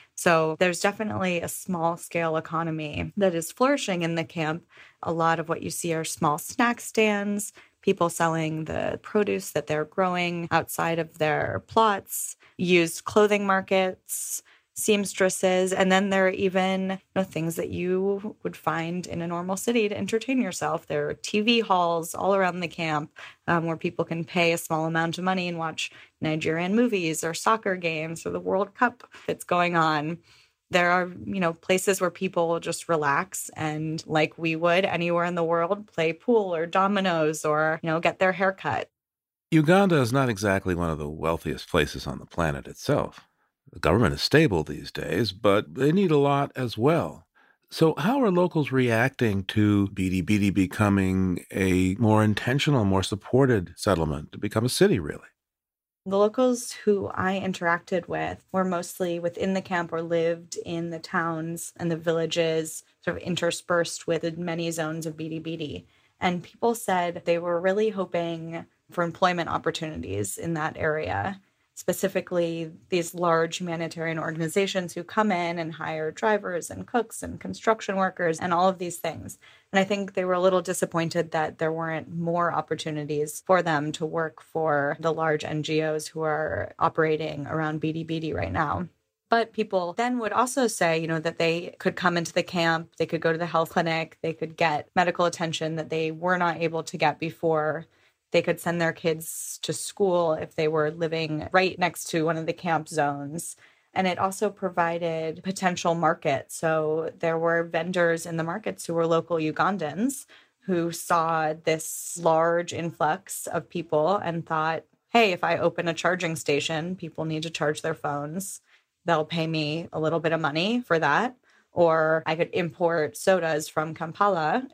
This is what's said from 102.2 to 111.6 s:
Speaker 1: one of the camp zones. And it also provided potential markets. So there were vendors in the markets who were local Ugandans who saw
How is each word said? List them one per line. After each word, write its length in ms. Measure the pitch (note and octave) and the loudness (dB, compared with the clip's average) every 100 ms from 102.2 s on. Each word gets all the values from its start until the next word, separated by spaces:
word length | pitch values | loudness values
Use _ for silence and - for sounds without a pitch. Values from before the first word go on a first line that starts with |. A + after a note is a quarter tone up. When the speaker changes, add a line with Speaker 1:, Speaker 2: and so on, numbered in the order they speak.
Speaker 1:
one 120 | D#3 D#3+ | 0 0
of 100 | D#3+ | -4
the 60 | |
camp 360 | E3 F3+ D#3 D#3 | -4 0 -2 0
zones. 680 | D#3 C#3+ C#3+ C#3+ E3 - - - _ _ | 0 0 -2 -8 -10 -10 -14 -20 _ _
And 140 | - F#3+ | -2 0
it 140 | F3 | 0
also 300 | F#3+ F#3+ G#3 | -2 0 -4
provided 920 | G3 F#3+ F3+ E3+ E3+ E3+ D#3+ D#3+ E3 | -2 -4 0 0 0 -2 -2 -4 -6
potential 540 | F#3 F#3+ F#3 F3+ F3 E3+ | -8 -2 0 0 0 2
markets. 580 | D#3+ F3 D#3+ C3+ - | 2 2 0 -2 -4
So 560 | - D#3+ D#3+ D#3 D#3+ D#3+ - | -4 0 0 0 -2 -4 -4
there 180 | E3 E3 | -2 0
were 280 | E3 E3+ | 2 2
vendors 640 | E3+ E3 F3 F3+ E3+ E3 E3+ | 0 -2 -2 2 2 2 -2
in 100 | E3 | -4
the 80 | |
markets 420 | E3 G3 G3+ F#3+ - | -4 -4 -6 -8 -4
who 80 | |
were 100 | E3 | 0
local 340 | E3 E3 D#3+ E3 | 2 2 2 0
Ugandans 880 | D#3 D3+ E3 G3 D3+ D#3 B3+ - - - _ _ - | 0 0 0 0 -4 -2 -2 -4 -12 -20 _ _ -2
who 260 | F3 E3+ | 0 0
saw 640 | E3 - F3 D#3+ D#3+ D#3 D#3+ | -4 0 2 2 0 0 -2